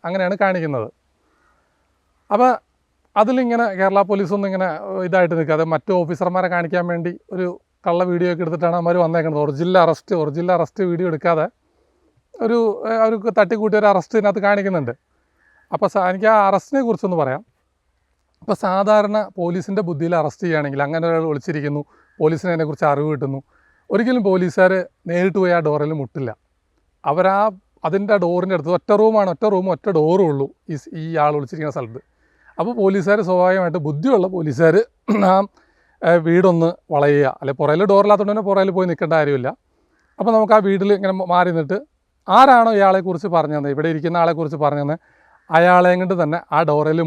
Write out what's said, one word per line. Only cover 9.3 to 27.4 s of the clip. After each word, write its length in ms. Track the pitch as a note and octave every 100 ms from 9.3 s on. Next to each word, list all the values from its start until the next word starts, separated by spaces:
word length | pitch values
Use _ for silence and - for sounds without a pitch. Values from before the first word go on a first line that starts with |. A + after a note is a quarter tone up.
| D3
ഒറിജിനൽ 320 | D3 C#3 E3+ F#3
അറസ്റ്റ്, 320 | E3 D#3 - F3+
ഒറിജിനൽ 300 | D3+ D3 F3+ F3
അറസ്റ്റ് 280 | D#3+ - F#3
വീഡിയോ 180 | E3+ F3+
എടുക്കാതെ 340 | D#3 F3 D#3+ F3 - _ _ _ _ _ _ _ -
ഒരു, 120 | A3+ A#3 A3+ G3 A3
ഏഹ്, 120 | A3+
അവർക്ക് 260 | A3 A3 A3 G#3+
തട്ടിക്കൂട്ടി 380 | G3 A3 G#3+ G#3+
ഒരു 80 | G#3
അറസ്റ്റ് 240 | F#3+ - A3+
ഇതിനകത്ത് 240 | G3+ G3 G3+
കാണിക്കുന്നുണ്ട്. 480 | G3+ G3 F3+ B2 A#2 _ _ _ _ _ _ _
അപ്പോൾ 140 | F3+ G3
സ-, 100 | G#3 F#3
എനിക്ക് 180 | F#3 G#3+
ആ 40 | A3 G3
അറസ്റ്റിനെ 320 | G3 - C#4 A#3+
കുറിച്ചൊന്ന് 300 | G#3+ G3+ F3
പറയാം. 220 | C3+ C3+ A3+ _ _ _ _ _ _ _ _ _
അപ്പോൾ 140 | - G3
സാധാരണ 540 | G3+ F#3+ G3+ G#3+ G#3 G#3+ G3 F#3+
പോലീസിൻ്റെ 440 | F3 F3+ E3 F#3+ E3
ബുദ്ധിയിൽ 260 | D3+ E3 F3
അറസ്റ്റ് 240 | D3+ - F3
ചെയ്യുകയാണെങ്കിൽ 340 | D#3 D3 C#3 C#3+
അങ്ങനെ 180 | D#3+ E3
ഒരാൾ 140 | E3 D#3+
ഒളിച്ചിരിക്കുന്നു, 520 | D3 - D#3 C#3+ D3 C#3+ _ _ -
പോലീസിന് 300 | D#3 D#3+ F3+
അതിനെക്കുറിച്ച് 340 | E3 D#3 D3 D#3
അറിവ് 160 | C#3+ D3+
കിട്ടുന്നു, 280 | D3 C#3 C3+ - _ _ _ -
ഒരിക്കലും 280 | G3+ A#3 B3+ G3+
പോലീസുകാർ 420 | F#3 F3+ - F#3 F#3+ F3+ _ -
നേരിട്ട് 280 | F3 F#3 F#3+
പോയി 120 | F3+ F3
ആ 20 | D3+
ഡോറിൽ 260 | D3 D3 D#3
മുട്ടില്ല. 280 | C3 - B2+ G#2+ _ _ _ _ _ _ -
അവരാ 240 | D#3 F#3 G3